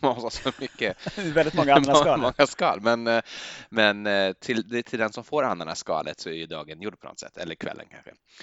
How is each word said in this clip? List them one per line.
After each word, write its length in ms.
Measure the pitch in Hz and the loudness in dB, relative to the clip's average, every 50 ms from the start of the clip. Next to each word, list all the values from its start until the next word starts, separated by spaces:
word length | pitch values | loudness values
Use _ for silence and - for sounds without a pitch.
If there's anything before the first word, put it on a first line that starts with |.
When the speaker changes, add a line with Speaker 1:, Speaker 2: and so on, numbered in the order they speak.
Speaker 1:
måste 200 | - 135 123 117 | 0 0 0 0
ha 300 | 120 113 - - - 135 | -4 -8 -8 -6 -4 -6
så 100 | 127 - | -4 -4
mycket 560 | 359 - - - 123 104 92 - - - - - | -8 -10 -6 -4 -2 -2 -2 -4 -8 -10 -8 -6
Speaker 2:
<laughs> 0 | |
Väldigt 360 | 202 170 151 160 156 151 156 | -6 0 2 2 2 2 2
många 200 | 180 151 139 139 | 2 4 6 6
ananasskal. 460 | 139 139 135 143 151 143 170 143 - | 6 6 6 6 6 6 6 4 2
Speaker 1:
<laughs> 20 | |
många 260 | 127 123 131 - 147 131 | 2 0 2 4 2 2
skal. 340 | - - 190 165 - 95 | 2 2 0 0 0 0
Men, 260 | 101 113 117 117 117 117 | 2 2 2 2 2 2
eh, 140 | 117 117 - - - - - - - - - - | 0 0 0 -2 -8 -14 -14 -14 -14 -16 -16 -4
men, 380 | - 113 107 104 101 104 104 104 | 0 2 4 4 2 2 0 0
eh, 260 | 101 98 98 95 92 | 2 2 2 2 0
till, 360 | - - - 123 113 101 101 | -2 -4 -2 -2 -2 -2 -2
det, 140 | 117 120 117 | -4 -6 -4
till 160 | - - 117 | -4 -4 -2
den 140 | 110 110 107 | -2 -2 -4
som 100 | - 113 | -6 -8
får 200 | - - 151 139 | -4 -2 0 0
ananasskalet 760 | 123 98 87 82 78 85 - - - 87 78 78 78 80 - | 0 0 -2 -4 -8 -8 -8 -4 -2 -2 -2 -2 -4 -8 -10
så 100 | - 92 | -10 -10
är 40 | 80 | -8
ju 120 | 82 80 | -8 -8
dagen 360 | 78 80 78 76 73 80 80 | -8 -10 -10 -10 -12 -14 -10
gjord 180 | 92 107 - - | -10 -10 -10 -10
på 80 | - - | -14 -18
något 120 | - - | -16 -16
sätt. 180 | - - - - | -16 -16 -14 -12
Eller 180 | 87 82 82 | -10 -10 -10
kvällen 300 | - - - - - - - | -10 -10 -10 -10 -12 -14 -18
kanske. 220 | - - - - - _ _ _ _ - | -20 -20 -20 -20 -20 _ _ _ _ -20